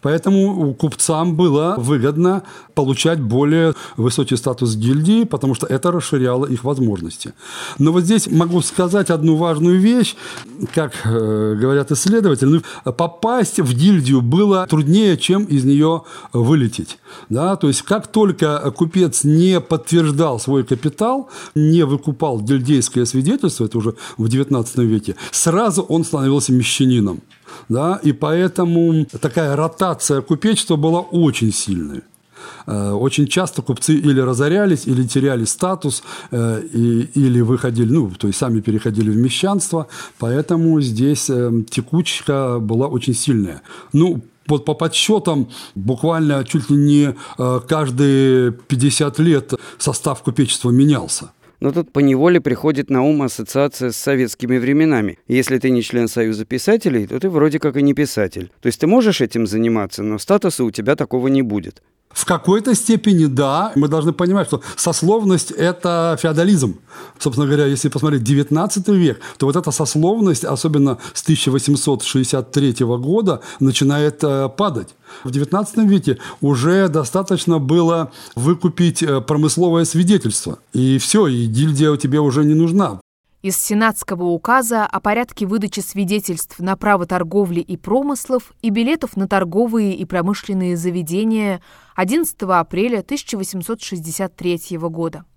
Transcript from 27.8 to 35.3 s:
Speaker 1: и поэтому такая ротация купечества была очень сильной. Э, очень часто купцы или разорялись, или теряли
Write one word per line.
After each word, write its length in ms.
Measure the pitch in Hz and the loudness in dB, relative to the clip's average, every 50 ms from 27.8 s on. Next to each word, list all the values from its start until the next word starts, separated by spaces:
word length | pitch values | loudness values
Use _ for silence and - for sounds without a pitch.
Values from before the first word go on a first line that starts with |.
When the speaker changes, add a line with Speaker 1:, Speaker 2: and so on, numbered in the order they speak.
| 143 165 185 196 - | 0 -2 -2 0 0
Speaker 1:
и 100 | 151 139 | -2 -2
поэтому 920 | - - 147 156 170 180 185 180 - 180 170 170 170 170 170 160 160 151 - - - | 0 -2 -2 0 2 0 0 0 0 0 0 2 2 2 2 2 2 0 -2 -6 -6
такая 360 | - 151 - 170 165 147 139 | -6 -2 -2 0 -2 0 0
ротация 640 | 143 156 165 165 - 190 185 165 - - - 147 139 | 0 -2 -2 -2 -2 -2 -2 -2 -4 -2 0 0 0
купечества 560 | 131 - 160 147 - 214 226 - - - 170 | 0 -2 -2 0 2 0 0 0 0 -2 -2
была 240 | 151 143 160 165 170 | 0 2 0 0 0
очень 500 | 180 - - 170 170 147 127 - 113 110 | -2 -2 0 2 2 2 2 2 -2 -2
сильной. 520 | 101 - - - 98 87 82 73 71 - - _ _ _ _ _ _ - - - - - - | -2 -2 -4 -4 -4 -6 -6 -8 -10 -12 -14 _ _ _ _ _ _ -20 -20 -20 -20 -18 -10
Э, 260 | - 104 104 101 101 101 | -8 -6 -4 -4 -4 -2
очень 340 | 104 120 135 - - 147 | -2 -2 -2 0 0 0
часто 360 | 127 - 180 185 170 - - 131 | 0 0 -2 -2 -2 -4 -8 -4
купцы 320 | - 127 - - - 156 | -4 -4 -4 0 2 2
или 260 | 151 139 147 139 131 | 2 4 2 2 4
разорялись, 640 | 131 127 127 117 139 147 165 196 208 196 175 143 - | 2 0 0 0 0 2 2 2 2 2 0 0 0
или 160 | - 131 123 127 | -2 0 0 0
теряли 400 | 117 - 139 131 139 | 0 0 0 0 0